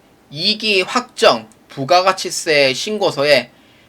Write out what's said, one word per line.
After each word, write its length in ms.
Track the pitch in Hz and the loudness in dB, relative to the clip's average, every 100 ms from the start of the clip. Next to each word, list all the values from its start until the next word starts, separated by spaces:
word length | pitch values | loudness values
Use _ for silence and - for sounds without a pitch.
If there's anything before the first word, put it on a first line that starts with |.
| _ _ _ | _ _ _
이 280 | 143 190 214 | -6 -4 -2
기 240 | 220 196 | -2 -2
확정 680 | 185 247 240 - 214 120 110 _ _ | 0 -4 -6 0 2 2 -4 _ _
부가가치세 1040 | - 131 175 185 185 180 - 170 147 135 | -10 0 2 2 -2 -6 -6 0 2 2
신고서에 760 | 127 214 214 180 139 143 135 - _ _ _ | 0 -4 -2 -2 0 2 2 0 _ _ _